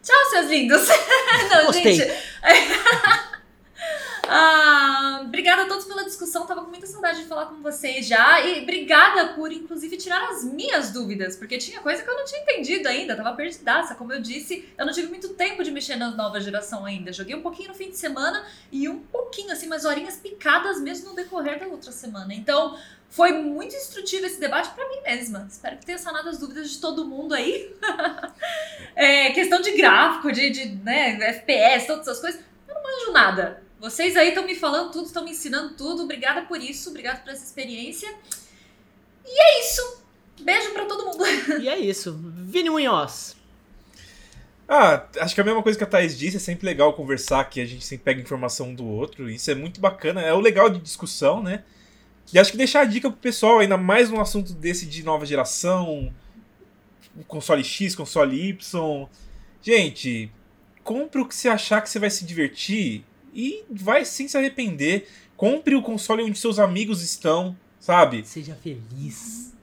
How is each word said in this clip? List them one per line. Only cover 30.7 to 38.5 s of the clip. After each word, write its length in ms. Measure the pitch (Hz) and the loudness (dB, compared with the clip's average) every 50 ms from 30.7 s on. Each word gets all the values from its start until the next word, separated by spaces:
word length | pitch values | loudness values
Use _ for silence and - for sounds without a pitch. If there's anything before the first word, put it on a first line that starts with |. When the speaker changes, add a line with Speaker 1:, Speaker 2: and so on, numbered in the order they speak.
| 196 | -10
Speaker 1:
né, 400 | 190 196 226 254 302 285 240 214 214 | -8 -6 -2 -2 0 0 0 -2 -2
F 200 | 220 220 - - - | -4 -4 -4 -4 -2
P 60 | - 269 | 0 2
S, 320 | 220 214 240 262 240 - | 6 6 6 6 6 0
todas 220 | - 311 311 - | -4 -6 -6 -6
essas 120 | 269 233 - | -8 -8 -6
coisas. 200 | - 339 330 - - _ _ _ _ | -6 -8 -8 -10 -16 _ _ _ _
Eu 60 | - 587 | -12 -12
não 60 | 605 | -10
manjo 300 | 587 539 523 508 480 453 | -8 -8 -8 -6 -6 2
nada. 500 | - 254 214 190 185 185 175 170 - - - _ _ | 4 6 6 6 4 0 -4 -4 -6 -12 -20 _ _
Vocês 380 | _ 214 220 - - 330 370 349 | _ -12 -10 -4 0 0 2 6
aí 160 | 359 320 349 | 6 4 6
tão 140 | - 370 370 | 4 0 -4
me 100 | 370 349 | -4 -6
falando 340 | 339 330 294 277 320 349 339 - | -4 -2 -2 -2 -2 -4 -4 -8
tudo, 160 | 330 339 - | -10 -10 -8
tão 140 | - 349 330 | -8 -10 -10
me 60 | 339 | -8
ensinando 420 | 320 - - 285 247 285 320 294 - | -12 -10 -8 -6 -6 -6 -6 -8 -12
tudo. 280 | - 277 311 339 339 339 | -12 -10 -8 -6 -6 -6
Obrigada 400 | 277 302 254 254 269 302 349 339 | -8 -8 -4 -2 -2 -2 -2 -4
por 140 | - 349 294 | -6 -10 -8
isso, 280 | 254 262 277 - - 359 | -8 -10 -12 -12 -12 -14
obrigada 300 | 294 277 233 240 262 254 | -14 -10 -8 -8 -8 -8
por 100 | - 269 | -12 -16
essa 140 | 277 269 - | -16 -16 -16
experiência. 640 | - - 285 262 247 233 226 240 294 330 - 403 427 415 415 _ - - - - - | -16 -12 -12 -12 -10 -10 -12 -12 -12 -12 -12 -12 -14 -14 -16 _ -16 -16 -16 -16 -20